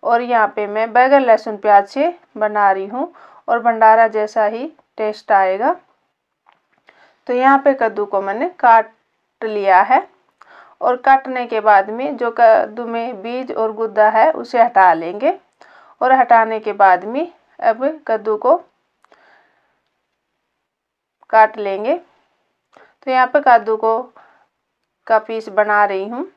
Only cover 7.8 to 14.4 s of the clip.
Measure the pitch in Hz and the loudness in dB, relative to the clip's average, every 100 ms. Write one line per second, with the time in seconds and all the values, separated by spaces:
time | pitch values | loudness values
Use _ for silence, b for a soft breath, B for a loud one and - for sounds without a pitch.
7.8 | 226 208 202 202 196 208 330 359 247 226 | -2 -4 -4 -4 -4 -6 -8 -2 4 4
8.8 | 220 _ _ _ _ _ 220 214 196 185 | 2 _ _ _ _ _ -8 -4 2 2
9.8 | 202 269 403 _ _ _ b b b b | 4 0 -2 _ _ _ b b b b
10.8 | - 247 262 269 262 254 240 220 214 202 | -4 -2 2 0 0 -10 -6 -4 2 2
11.8 | 202 226 277 254 240 240 233 220 214 214 | 2 -6 -8 -6 -6 2 4 4 0 -8
12.8 | 240 233 233 233 214 247 262 - 220 214 | -10 -8 -8 -10 -12 -10 -8 -6 -6 -6
13.8 | 226 202 214 220 302 320 | -8 2 2 4 2 0